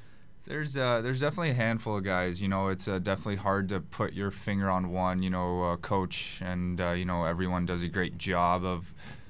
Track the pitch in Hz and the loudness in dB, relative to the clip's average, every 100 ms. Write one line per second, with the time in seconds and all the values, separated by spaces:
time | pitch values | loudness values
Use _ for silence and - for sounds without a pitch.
0 | - - - - - 147 151 135 127 117 | -16 -18 -18 -16 -8 -4 -2 0 4 4
1 | 120 131 151 165 160 127 113 113 113 104 | 2 2 0 2 2 4 4 2 0 0
2 | 98 92 90 87 98 95 95 95 104 95 | 2 2 2 0 2 2 2 0 0 0
3 | 98 95 107 98 98 98 95 98 - - | 0 0 -2 0 2 2 2 -2 -4 -2
4 | 104 82 98 - - 98 98 92 92 92 | -2 0 -4 -2 -2 2 2 2 2 0
5 | 92 92 92 92 90 90 87 87 - 98 | 2 2 0 0 0 2 2 0 0 0
6 | 90 - - - 92 90 90 87 87 87 | 0 -4 -8 -8 -4 -2 -2 0 0 0
7 | 90 87 82 85 92 90 87 87 85 92 | 0 0 0 0 0 0 0 0 -2 -2
8 | 85 85 98 87 87 90 92 87 87 - | -2 -4 0 2 4 2 0 -2 -6 -14
9 | - - | -14 -14